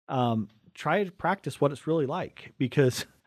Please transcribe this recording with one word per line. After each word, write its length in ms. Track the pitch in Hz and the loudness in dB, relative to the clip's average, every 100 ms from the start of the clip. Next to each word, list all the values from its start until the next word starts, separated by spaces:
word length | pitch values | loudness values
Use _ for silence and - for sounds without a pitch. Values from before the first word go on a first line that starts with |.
| - | -6
um, 420 | 135 123 113 101 _ _ - | 0 2 0 -4 _ _ -8
try 280 | 151 180 | -2 0
to 80 | 196 | -2
practice 480 | - 165 190 - - | -4 -2 -2 -4 0
what 120 | 143 | 0
it's 160 | 143 - | 0 -2
really 180 | 165 131 | 0 0
like. 480 | 175 139 - - - | -4 -8 -12 -16 -4
Because, 480 | 127 - 131 - - _ | -2 4 4 4 -8 _